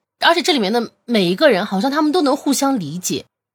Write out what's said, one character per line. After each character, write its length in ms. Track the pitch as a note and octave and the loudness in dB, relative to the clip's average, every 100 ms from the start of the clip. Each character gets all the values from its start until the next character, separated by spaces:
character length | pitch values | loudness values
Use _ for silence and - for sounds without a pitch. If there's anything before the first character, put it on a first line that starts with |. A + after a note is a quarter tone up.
| _ _ | _ _
而 160 | D4+ E4+ | 0 2
且 60 | |
这 100 | E4 | 0
里 80 | D4 | 0
面 140 | F#3+ | 0
的 180 | A#3+ A3+ - - | -2 -4 -10 -4
每 180 | A3+ | 0
一 120 | F3 F#3 | 0 2
个 140 | D#4 | 4
人 160 | F#3+ F3+ | 2 0
好 140 | F#3+ | -2
像 100 | C4 | -2
他 120 | C#4+ | 0
们 100 | D4+ | 0
都 100 | E4+ | 2
能 140 | C#4+ C4 | 0 0
互 160 | D4 | -2
相 260 | C4+ C#4 C4+ | 0 0 -2
理 200 | D3 E3+ | -4 -8
解。 280 | - D#3 - _ _ | -6 -8 -8 _ _